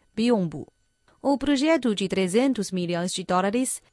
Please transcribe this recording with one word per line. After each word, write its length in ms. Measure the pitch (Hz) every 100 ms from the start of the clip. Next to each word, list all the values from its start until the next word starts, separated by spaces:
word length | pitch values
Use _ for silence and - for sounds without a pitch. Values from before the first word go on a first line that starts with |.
| _
Biombo. 520 | - 240 226 170 151 - _ _ _ _ _
O 160 | 262 277
projeto 560 | 277 277 311 330 240
de 140 | 196 190
trezentos 640 | 190 185 214 269 233 190
milhões 400 | 185 175 170 180
de 100 | -
dólares, 580 | 180 180 196 240 262 - _